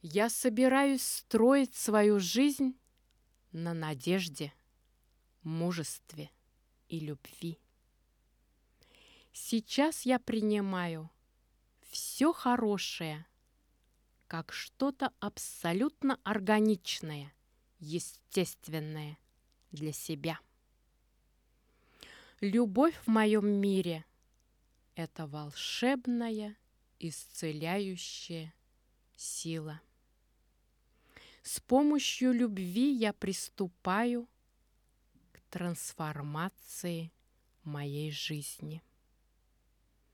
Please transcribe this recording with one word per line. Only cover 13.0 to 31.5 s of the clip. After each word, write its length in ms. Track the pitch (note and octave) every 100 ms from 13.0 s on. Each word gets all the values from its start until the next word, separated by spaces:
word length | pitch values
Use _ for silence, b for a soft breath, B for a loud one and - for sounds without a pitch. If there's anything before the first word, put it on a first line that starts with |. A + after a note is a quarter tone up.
| E3 D3+ E3 _ _ _ _ _ _ _ _ _ _
как 260 | E3 E3
что-то 600 | - - _ C#4 C4+ C#4 _
абсолютно 960 | G#3 - - - E3+ F3 C#4 - C4+ C4+
органичное, 1080 | - G#3+ G3 G#3+ G#3+ G#3 - - D#3 D3 C#3+ _ _ _ _ _
естественное 1400 | D3+ E3 - - _ - F3+ - - D#3 D3+ D#3 D3+ D3+ _ _ _ _ _
для 220 | D3 D3+
себя. 480 | D3 - D#3 D#3 D#3+ _ _ _ _ _ _ _ _ _ _ _ _ _ B B B B B B B
Любовь 560 | G3+ G#3+ A#3+ F#3+ D#4 D#4+
в 40 | -
моём 380 | A3 G#3+ G#3+ G#3
мире — 580 | G3+ G3+ F#3+ F3 D#3+ - _ _ _ _ _ _ _ _
это 320 | - E3 - D#3
волшебная, 1300 | D3+ D3 - - - A#3+ C4+ B3 A#3+ A#3 A3 G#3 G#3 _ _ _ _
исцеляющая 1500 | E3+ C#3+ - - D#3+ D3+ D#3+ F#3+ G3 F3+ - - - E3+ D#3+ - _ _ _ _ _
сила. 680 | _ - - E3 E3 D#3 D#3 _ _ _ _ _ _ _ _ _ _ _ _ b b b b
С 180 | -